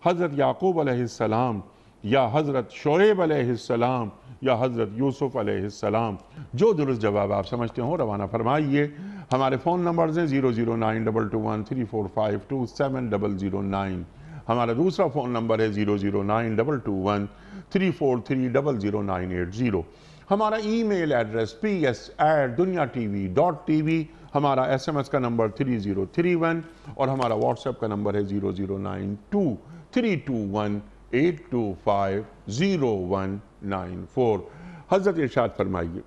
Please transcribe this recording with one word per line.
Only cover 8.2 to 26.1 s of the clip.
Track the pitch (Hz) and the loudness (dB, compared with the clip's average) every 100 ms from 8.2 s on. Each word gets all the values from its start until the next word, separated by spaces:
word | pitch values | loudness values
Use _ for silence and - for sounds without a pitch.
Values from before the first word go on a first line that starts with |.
| 98 | -2
फरमाइए। | 113 113 147 151 143 147 147 190 202 160 | 0 2 2 2 2 0 -2 -12 -12 -2
हमारे | 127 135 131 | 2 2 2
फ़ोन | - 180 | 0 0
नंबर्स | 175 170 165 156 | 2 2 2 2
हैं | 170 | 2
ज़ीरो | 135 131 | 2 2
ज़ीरो | 113 117 117 | 2 0 2
नाइन | 110 113 | 0 0
डबल | 113 107 107 | 0 0 0
टू | 110 | -2
वन | 110 107 | -2 -2
थ्री | 104 131 | -4 -4
फ़ोर | 110 113 98 | -4 -4 -4
फ़ाइव | - 107 101 98 | 0 0 -2 -4
टू | 135 120 | -4 -4
सेवन | - 139 131 123 | -2 -2 -2 -2
डबल | 104 104 98 | 0 0 -2
ज़ीरो | 98 95 | -2 -2
नाइन, | 98 98 98 92 87 - - 151 - | -2 -2 -2 -4 -8 -16 -18 -16 -2
हमारा | 117 117 | 0 2
दूसरा | 117 185 - 180 | 2 0 2 0
फ़ोन | 131 123 | 0 -2
नंबर | 120 113 110 | -2 0 2
है | 110 | 2
ज़ीरो | 104 104 104 | 2 0 2
ज़ीरो | 101 101 | 0 0
नाइन | 98 110 117 107 | 0 0 0 0
डबल | 120 143 | 0 0
टू | 110 | -2
वन | 98 95 104 101 - - 196 - | -2 0 0 -2 -8 -18 -18 -4
थ्री | 202 185 | 0 0
फ़ोर | 165 147 123 - | 0 0 0 0
थ्री | 135 127 | -2 2
डबल | 123 143 127 | 0 0 0
ज़ीरो | 101 104 | 0 -2
नाइन | 101 92 92 | -2 -2 -2
एट | 90 87 | -4 -4
ज़ीरो। | 101 123 98 78 - - - - | -2 0 0 -4 -12 -20 -20 -2
हमारा | 202 214 220 | 0 2 0
ईमेल | 214 226 220 196 160 | 0 0 0 0 2
एड्रेस | 127 110 110 110 - | 2 0 -2 -2 -2
पी | 214 196 | -2 0
एस | 147 117 - - | 0 0 -8 0
एट | 151 156 135 117 | 2 4 2 0
दुनिया | 185 180 139 | 0 0 -2
टी | 127 110 | -2 -4
वी | 101 95 | -2 -2
डॉट | 92 170 151 - | 2 2 2 0
टी | 156 | 0
वी, | 156 165 151 - - | 2 0 -2 -10 -4
हमारा | 143 143 135 131 | 0 2 2 2
एस | 135 147 | 0 0
एम | 151 | -2
एस | 131 | 0
का | 147 | 0
नंबर | 123 117 110 | 0 2 0
थ्री | 101 135 120 | 0 -2 0
ज़ीरो | 101 98 95 | 0 -2 -2